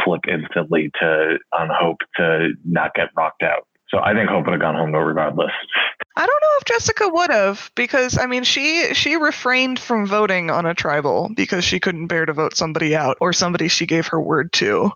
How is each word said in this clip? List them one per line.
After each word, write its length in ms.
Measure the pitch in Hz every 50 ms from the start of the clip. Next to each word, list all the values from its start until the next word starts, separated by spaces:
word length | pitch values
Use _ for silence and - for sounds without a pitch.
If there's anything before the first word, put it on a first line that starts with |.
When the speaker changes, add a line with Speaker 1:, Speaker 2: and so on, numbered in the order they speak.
| -
Speaker 1:
flip 180 | 90 85 80 -
instantly 640 | - 90 80 76 - - 90 80 78 82 80 78 76 - -
to, 380 | 85 82 80 78 78 80 82 78 - _ -
on 160 | 85 82 80
Hope 260 | 78 80 87 85 80 - - - -
to 360 | - 87 82 80 80 82 82 - - -
not 300 | 85 87 82 78 78 -
get 140 | - 82 - -
rocked 280 | - 78 78 - - -
out. 240 | 80 - - - _ _ _ _ -
So 100 | - 95 -
I 100 | 101 107
think 160 | 113 104 101
Hope 160 | 98 90 76
would 80 | - 87
have 80 | 82
gone 140 | 85 80 76
home 160 | 80 82 78 76
regardless. 560 | 78 78 80 80 80 78 73 78 82 78 71 - - - - - - - - - - - - _
Speaker 2:
I 80 | - 339
don't 160 | 427 554 605
know 160 | 605 622 605 554
if 60 | -
Jessica 440 | - 466 466 440 - 427 - 440 392
would 200 | 330 330 349 330
have, 420 | 262 214 196 196 202 208 - - -
because, 420 | - 240 240 - 269 254 254 247
I 80 | - 247
mean, 180 | 254 247 254 247
she, 500 | 254 - 285 277 302 320 339 311 - 277
she 240 | - - 294 302
refrained 640 | 339 302 294 294 - - 254 254 254 262 262 254 247
from 280 | - - 240 220 202
voting 420 | 196 202 214 214 202 190 180 170 165
on 160 | 139 160 170
a 80 | 165 170
tribal 560 | - - 165 147 151 143 143 87 92 175 - 220
because 300 | - 196 - 208 180 175
she 140 | - 185 180
couldn't 280 | - 190 175 156 165
bear 180 | 170 180 165 160
to 80 | 156 151
vote 220 | 147 156 - -
somebody 400 | - 175 160 151 160 160 151 151
out 220 | 156 - 135 - -
or 140 | 196 180 170
somebody 340 | - 185 175 175 170 160
she 180 | 160 - - 170
gave 220 | - 160 165 160
her 120 | - - 113
word 320 | - 82 156 147 143 170 -
to. 380 | - - 202 - - - 202 -